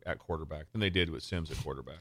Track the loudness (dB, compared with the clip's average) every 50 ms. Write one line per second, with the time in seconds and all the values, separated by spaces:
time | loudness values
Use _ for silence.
0 | -4 -4 -4 -4 -2 -4 -4 -2 -2 -6 -8 -10 -10 -4 0 2 4 6 6 6
1 | 4 4 2 -4 -4 -2 -2 -2 -2 -2 -4 -4 -2 -4 -4 -6 -6 -12 -12 -16